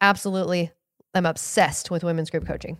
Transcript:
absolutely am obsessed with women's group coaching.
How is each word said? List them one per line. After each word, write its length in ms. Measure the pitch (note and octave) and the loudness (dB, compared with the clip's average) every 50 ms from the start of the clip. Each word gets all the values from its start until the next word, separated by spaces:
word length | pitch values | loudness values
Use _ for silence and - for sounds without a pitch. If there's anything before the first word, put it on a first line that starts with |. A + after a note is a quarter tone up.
absolutely 680 | G3 G3+ G3+ - - G3+ F#3 F#3+ F#3 E3 F3+ F3 E3+ E3 - _ _ _ _ _ _ _ - | 4 4 4 2 0 -2 -2 0 0 0 2 0 0 -2 -4 _ _ _ _ _ _ _ 0
am 120 | F#3+ F3 | 0 2
obsessed 640 | E3 D#3+ - - - - A3 F#3 C#3+ D3 - - - | 2 0 -2 -6 0 2 4 4 4 2 -4 -6 -4
with 140 | F3 E3 E3+ | -4 -2 -2
women's 260 | E3+ E3 D#3+ D#3+ - | -2 -2 -2 -2 -4
group 160 | - D#3+ - | -4 -6 -4
coaching. 320 | - - - - - E3 | -6 -6 -8 -8 -10 -12